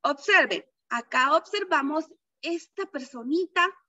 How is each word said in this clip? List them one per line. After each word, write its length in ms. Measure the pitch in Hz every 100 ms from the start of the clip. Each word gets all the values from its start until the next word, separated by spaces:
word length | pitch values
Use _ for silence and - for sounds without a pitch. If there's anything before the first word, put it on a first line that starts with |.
Observen, 600 | 277 285 - 381 254 180 - _ _
acá 480 | 233 - 254 262 320
observamos 680 | - 415 381 311 277 311 320 - _ _
esta 460 | - 339 - - 381
personita 800 | 269 254 247 233 320 349 370 359 -